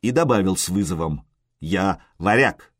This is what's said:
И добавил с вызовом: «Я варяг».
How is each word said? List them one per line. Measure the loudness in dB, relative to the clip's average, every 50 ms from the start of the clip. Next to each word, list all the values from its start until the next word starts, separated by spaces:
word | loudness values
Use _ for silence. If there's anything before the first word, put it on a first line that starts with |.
И | -2 0
добавил | 0 2 2 2 2 2 2 0 0
с | -2 -4
вызовом: | -4 -2 -2 -2 -2 -2 -4 -2 -4 -4 -6 -8 _ _ _ _ _ _ _
«Я | -6 -4 -2 0 0 0 -2 -4 -8 _ _
варяг». | _ -2 2 2 4 2 2 0 _ -20 _ _ _